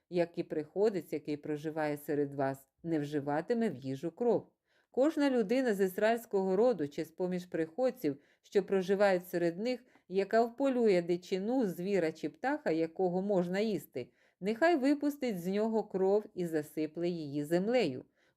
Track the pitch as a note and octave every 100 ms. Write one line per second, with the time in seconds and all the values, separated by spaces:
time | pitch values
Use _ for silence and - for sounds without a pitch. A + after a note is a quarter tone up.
0 | _ F3 E3 E3+ E3 D#3+ D3+ F#3 G#3+ F#3+
1 | D3 D3+ D3 D3 D3+ D3+ D#3 D#3 D3+ D3
2 | - D3 C#3+ C#3 C3+ C3+ - _ E3+ D#3+
3 | C#3+ D3 C#3+ D3 F3 A#3 A3+ B2+ C3 C3+
4 | E3+ - A#3+ F3+ - _ _ _ _ -
5 | C#4+ D#4 C#4+ B3 G3 B3+ B3+ G3 F#3+ F#3
6 | G#3+ A#3 - G3 F#3+ F#3 B3 G3 C#3+ -
7 | D3+ - F3+ F3+ F3+ E3+ D#3+ - B3+ A#3+
8 | D3 C#3 _ _ _ G3+ F#3 G3 F3+ G3
9 | G3+ F#3 F3+ F3 E3+ E3+ A#3 B3 - _
10 | - F#3 F#3+ A3+ A#3 A#3 C#4 B3 A3+ F3+
11 | E3+ F3 - F#3 G3+ C4 G#3 E3 F3+ G3
12 | D#3+ D#3 D3+ - B3+ - F#3 D#3+ E3 D#3+
13 | F#3 F3+ G3+ G3 F3 F#3+ A3 F3+ - C3+
14 | A#2+ _ _ _ F#3 A3+ E4 E4+ C4 D4
15 | D4 C#4+ B3+ F#3 F3 G3+ A3 A3 G#3+ F#3+
16 | F#3+ G#3 G#3+ - F3 D#3+ D3+ - D#3 D#3+
17 | F3 F3 D3 D3 D3 F3 G3 B3 F3+ B2+
18 | - _ _